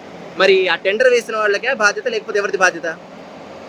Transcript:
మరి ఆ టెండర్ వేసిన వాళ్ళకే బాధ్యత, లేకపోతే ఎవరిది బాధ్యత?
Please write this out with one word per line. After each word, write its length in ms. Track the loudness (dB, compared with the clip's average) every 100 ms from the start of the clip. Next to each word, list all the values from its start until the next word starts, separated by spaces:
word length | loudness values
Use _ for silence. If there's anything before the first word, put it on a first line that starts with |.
| -18 -18 -10 2
మరి 300 | 4 4 4
ఆ 80 | 0
టెండర్ 340 | 0 2 4
వేసిన 280 | 2 0 -2
వాళ్ళకే 360 | 0 0 -2
బాధ్యత, 340 | 2 2 2 -4
లేకపోతే 320 | -4 -2 -2
ఎవరిది 180 | 0 2
బాధ్యత? 400 | 2 2 -6 -8 -14 -18 -18 -18 -18 -18